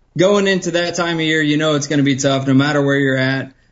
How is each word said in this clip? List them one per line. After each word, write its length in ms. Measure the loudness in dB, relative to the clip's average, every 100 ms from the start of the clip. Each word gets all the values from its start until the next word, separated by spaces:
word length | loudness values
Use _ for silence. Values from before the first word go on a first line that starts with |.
| _ 0
going 280 | 2 2 2
into 240 | 0 -2
that 240 | -4 -4 -4
time 200 | -4 -2
of 60 | 0
year, 160 | 0
you 160 | 0 0
know 180 | 0 -2
it's 120 | -2
gonna 160 | 0
be 140 | 0 0
tough 280 | 0 0 2
no 80 |
matter 280 | 2 2 0
where 160 | 0 0
you're 180 | 0 0
at. 360 | -2 -4 -8 _ _